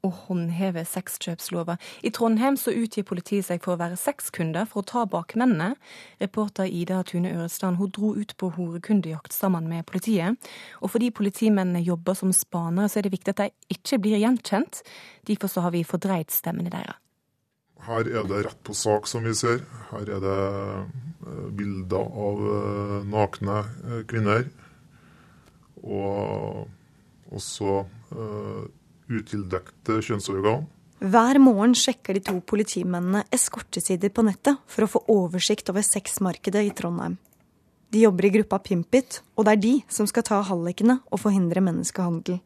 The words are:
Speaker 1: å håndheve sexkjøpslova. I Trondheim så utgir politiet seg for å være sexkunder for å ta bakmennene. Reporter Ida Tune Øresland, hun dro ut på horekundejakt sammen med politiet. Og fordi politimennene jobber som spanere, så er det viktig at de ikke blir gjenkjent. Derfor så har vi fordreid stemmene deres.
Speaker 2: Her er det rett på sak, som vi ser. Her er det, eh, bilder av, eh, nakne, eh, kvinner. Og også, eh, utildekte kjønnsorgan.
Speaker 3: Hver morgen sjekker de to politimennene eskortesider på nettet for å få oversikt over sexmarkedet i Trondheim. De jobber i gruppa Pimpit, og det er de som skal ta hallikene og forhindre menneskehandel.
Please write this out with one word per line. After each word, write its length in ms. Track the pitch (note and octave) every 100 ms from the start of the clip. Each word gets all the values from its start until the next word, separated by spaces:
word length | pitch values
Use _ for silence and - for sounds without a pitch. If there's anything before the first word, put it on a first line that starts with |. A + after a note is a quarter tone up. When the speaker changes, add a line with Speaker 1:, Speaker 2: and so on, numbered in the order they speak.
Speaker 1:
å 40 | G3 F3 -
håndheve 560 | F3+ E3+ E3+ F#3+ E3+
sexkjøpslova. 920 | E3+ - - - - E3 - F3 E3 F3 - -
I 60 | -
Trondheim 460 | - A3+ A3 B3+ C#4
så 160 | -
utgir 320 | A#3 A3+ - F#3+
politiet 400 | F3+ - G3+ F#3
seg 160 | F3
for 140 | - F3
å 20 |
være 160 | E3+ F3+
sexkunder 720 | - C#4+ - - E3 D#3+ A3
for 140 | G#3
å 60 | G3
ta 140 | A#3+ A3
bakmennene. 720 | F3 E3+ A3 B3+ F3 F3 C4 - - - _
Reporter 460 | G3 - G#3 - F#3+
Ida 320 | F3 E3+ F#3 F#3
Tune 240 | F3 F3+ E3+
Øresland, 400 | E3+ - F#3+ F3
hun 160 | G3+
dro 160 | G3 G#3+ G#3
ut 160 | G#3 -
på 140 | F#3 E3
horekundejakt 720 | F3 E3+ - G#3 E3 D#3+ -
sammen 380 | - G3 F3 D#3+
med 160 | E3 E3
politiet. 480 | F#3 A3+ G#3 E3+ B3 - - - -
Og 100 | G3
fordi 200 | A#3 A#3+
politimennene 720 | A3+ G3+ - A3 G3+ F#3 F3 E3+
jobber 320 | E3+ E3+ F#3+
som 160 | F#3+
spanere, 560 | F3+ - F3 E3 F3 G#3
så 80 | G#3+
er 80 | G3+
det 80 |
viktig 180 | F#3 -
at 140 | G3 G3+
de 320 | _ _ -
ikke 240 | - C4+
blir 180 | G#3 G#3+ A3
gjenkjent. 560 | B3+ - G3+ D#4+ - - - - - -
Derfor 240 | G#3+ G3
så 100 | -
har 80 | F3 E3+
vi 80 | D#3+
fordreid 480 | F3+ F#3+ F#3 D#3+
stemmene 400 | - - E3+ F3
deres. 240 | F3 - - _ _ _ _ _ _ _ _ -
Speaker 2:
Her 240 | A2+ A2+
er 180 | A#2 G2
det 160 | G2 G#2
rett 140 | - -
på 100 | G#2
sak, 300 | A2 G#2+ G#2
som 160 | A#2+
vi 80 | A2+ A2
ser. 240 | A#2+ A#2+ C#3+ A#2 G#2+
Her 220 | A2 G#2 G2
er 60 | F#2+
det, 120 | G2 G2 G2+ G2 G2 G2 C3 B2+ E3 -
eh, 120 | G#2+ G2 G2+
bilder 540 | G2+ G2 F#2 F#2+ A2 - G#2
av, 220 | G#2 G#2
eh, 540 | G#2 G#2 G#2 G2+ G2+ G2+
nakne, 460 | G#2+ G2+ - G#2 G#2
eh, 380 | G#2 A#2+ - A#2 A2
kvinner. 400 | A#2 G#2+ G#2+ C3 - - - - - - - - - - _ _ - -
Og 800 | G2+ G2 G2+ G#2 G#2 G2+ G#2 G#2+ - _ _ _ _ - G2+
også, 440 | - - G2+ G2 G2 A2+ -
eh, 520 | A2+ A2 G#2 G#2 G#2 G#2+ - _ _ -
utildekte 840 | A2+ G#2 G#2 F#2+ F#2 - _ - A2
kjønnsorgan. 640 | A2 G#2+ - G2 G2+ A#2+ D#3 _ _ _
Speaker 3:
Hver 380 | G3 A3+ A#3 C#4
morgen 320 | C4+ G3+ A3
sjekker 400 | A#3+ - A#3+ -
de 80 | F#3+
to 140 | F#3+ F#3
politimennene 840 | - G#3 G#3+ - F3+ F3 F3+ G3+ -
eskortesider 800 | B3 - - - - - F#3 G3+
på 80 | G#3+
nettet 400 | A3+ F#3+ - C#4 -
for 160 | - A3
å 20 |
få 100 | - -
oversikt 580 | G#3+ F3+ F3+ - G#3 -
over 80 | F#3+
sexmarkedet 800 | G#3 G3+ - - F#3+ E3+ - G3
i 80 | G#3
Trondheim. 480 | - E3+ F3 E3+ F3+ _ _ _ _ _ _ _
De 160 | G#3+ A3
jobber 240 | F3+ G3
i 20 | F#3+
gruppa 240 | G#3 G3
Pimpit, 580 | - F3+ E3+ B3+ C4 - _ -
og 80 |
det 120 | G#3+ G#3+
er 80 | G#3+
de 80 | C4+ -
som 180 | - G#3
skal 160 | -
ta 180 | A3+ G3+
hallikene 600 | G3 F3+ E3+ F3+ A3+ B3+ -
og 140 | F#3+ G#3
forhindre 400 | G3 F3 E3+ F#3+
menneskehandel. 760 | E3 - - F3+ E3 - F3+